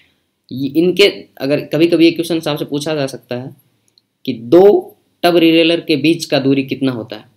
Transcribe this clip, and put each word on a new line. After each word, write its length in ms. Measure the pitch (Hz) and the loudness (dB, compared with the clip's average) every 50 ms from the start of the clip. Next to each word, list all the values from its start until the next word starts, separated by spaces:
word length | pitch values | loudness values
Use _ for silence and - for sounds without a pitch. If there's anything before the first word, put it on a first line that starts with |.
| _ _ _ _ _ _ _ _ _ - | _ _ _ _ _ _ _ _ _ -14
ये 160 | - - 139 139 | -10 -8 -8 -4
इनके, 340 | 139 160 170 180 170 185 202 196 123 - - _ _ | -2 0 0 2 2 4 2 2 2 -2 -12 _ _
अगर 280 | - 131 135 147 147 - | -8 -4 -2 -2 -2 -4
कभी-कभी 400 | - - 151 165 170 175 156 165 | -2 -2 0 2 2 4 4 4
ये 60 | 165 | 4
क्वेश्चन 300 | 160 165 165 - 175 160 156 | 2 0 -4 -4 -4 -4 -4
आपसे 180 | 156 147 151 165 | -4 -6 -6 -6
पूछा 300 | 143 139 147 143 165 156 | -6 -6 -6 -6 -4 -4
जा 100 | 147 139 | -4 -4
सकता 280 | 135 131 120 _ - 127 | -6 -8 -10 _ -10 -10
है 200 | 123 127 143 - _ _ _ _ _ _ _ _ _ _ _ _ _ - | -10 -10 -12 -16 _ _ _ _ _ _ _ _ _ _ _ _ _ -10
कि 80 | 139 117 | -10 -8
दो 300 | 110 117 120 151 175 190 202 208 359 - - - _ _ _ _ _ - | -8 0 4 6 6 8 6 4 2 0 -6 -14 _ _ _ _ _ -2
टब 120 | 175 170 | 0 2
रिरेलर 440 | 175 165 165 160 165 165 165 170 170 | 4 4 4 4 4 2 2 0 -2
के 140 | - - 156 | -2 -2 -2
बीच 280 | 135 135 160 170 - - | 0 0 0 0 -2 -2
का 140 | - 151 139 | -4 -2 0
दूरी 240 | 127 135 139 135 135 | 0 0 0 0 -2
कितना 260 | 139 135 - 139 131 | -4 -6 -4 -4 -4
होता 240 | 127 113 104 - 104 | -4 -4 -8 -12 -14
है, 140 | 110 - _ _ | -18 -18 _ _